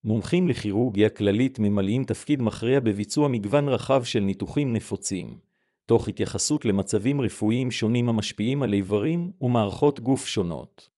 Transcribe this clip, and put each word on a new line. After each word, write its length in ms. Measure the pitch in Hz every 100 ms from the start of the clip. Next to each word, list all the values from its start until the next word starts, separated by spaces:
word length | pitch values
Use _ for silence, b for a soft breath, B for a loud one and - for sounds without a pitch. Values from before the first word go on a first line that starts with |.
מומחים 440 | 110 110 - 175 180
לכירורגיה 600 | 123 107 101 123 98 107
כללית 500 | - 101 104 131 131
ממלאים 440 | 104 104 95 120
תפקיד 380 | 131 - - 147
מכריע 380 | 113 - 117 135
בביצוע 480 | 117 101 107 - 147
מגוון 420 | 123 104 143 143
רחב 340 | 123 - 135
של 160 | 120 120
ניתוחים 540 | 98 95 98 - 143
נפוצים, 640 | 113 - 98 - 98 57 - _ _ _ _ -
תוך 220 | 113 -
התייחסות 580 | 95 101 98 - 151 110
למצבים 560 | 98 95 107 107 143
רפואיים 500 | 117 - 107 120 123
שונים 380 | 110 110 123 120
המשפיעים 540 | 113 101 - 107 139
על 100 | 127
איברים 580 | 101 92 104 127 170 175 -
ומערכות 580 | 123 120 104 90 147 143
גוף 260 | 120 131 -
שונות. 640 | - 87 73 62 _ _